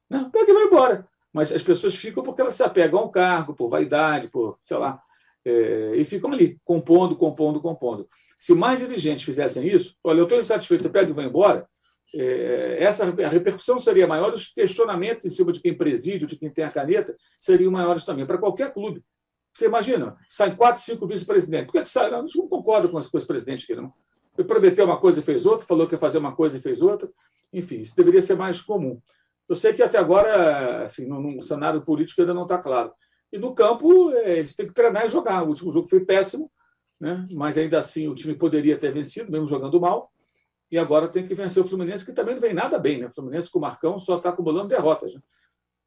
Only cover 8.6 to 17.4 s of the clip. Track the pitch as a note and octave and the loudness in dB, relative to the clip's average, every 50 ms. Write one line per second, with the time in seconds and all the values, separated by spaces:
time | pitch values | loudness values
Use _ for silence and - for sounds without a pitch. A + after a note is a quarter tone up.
8.6 | G3+ B3 C4 B3+ B3 A#3+ B3+ G3+ D3+ D3+ D3 C3 - - B2+ C#3+ C#3 B2+ - B2+ | 4 2 0 0 -4 -6 -8 -6 -4 -4 -4 -4 -6 -8 -4 -4 -4 -4 -4 -4
9.6 | C3+ F#3 G#3 F3 F3+ - - _ - E3 D#3+ E3 E3+ E3+ A#3+ A#3+ A3 - A3 G3+ | -2 0 0 0 0 -2 -12 _ -2 0 2 2 2 2 2 0 0 0 -2 -4
10.6 | - - F3 - F3+ D#3+ - G3 G3 E3 C#3+ D3 C#3 B2+ C3 D#3+ G3+ G3 C3+ - | -2 0 0 0 0 0 0 0 0 0 -2 -6 -6 -4 0 2 4 4 2 2
11.6 | - _ _ _ _ _ _ _ _ _ - D#3 C3 B2+ B2+ B2 A#2+ B2 B2 B2+ | -4 _ _ _ _ _ _ _ _ _ -8 -6 -4 -2 -2 -2 -4 -4 -4 -2
12.6 | C3 B2+ B2 B2 E3+ G#3 G#3 - G3+ F3+ F3 - F3 D3 D#3 F3 F3 G3+ F#3+ - | -4 -4 -2 0 2 2 2 0 -2 -4 -2 -2 -2 0 0 0 0 -2 -4 -4
13.6 | - - - B3 - A3+ G3 F#3+ F3+ E3 D#3 D#3 F#3 A3 A3+ G3+ - - - - | -2 -2 -2 0 2 2 4 4 4 4 2 0 -2 -2 -4 -6 -10 -10 -4 -2
14.6 | G#3+ F#3 - - A#3 A3 F#3+ E3+ F#3 A3 A#3 A3+ - F3+ - - F3+ E3+ E3 - | -2 0 2 0 0 0 0 -4 -4 -4 -6 -6 -8 -6 -2 -2 0 0 -2 -2
15.6 | - F3+ D#3 C3+ E3+ D3+ C3 A2+ A#2+ F3 G3+ F3+ D3 D3 D#3 - D#3 D3+ - E3+ | -2 -4 -2 -2 -2 -2 -2 -2 -2 -4 -6 -6 -6 -8 -10 -10 -12 -10 -6 -6
16.6 | D#3 D3 - D3+ C#3 D3+ F#3+ G#3 - - - _ _ _ _ _ | -6 -6 -4 -4 -2 0 0 0 0 -4 -8 _ _ _ _ _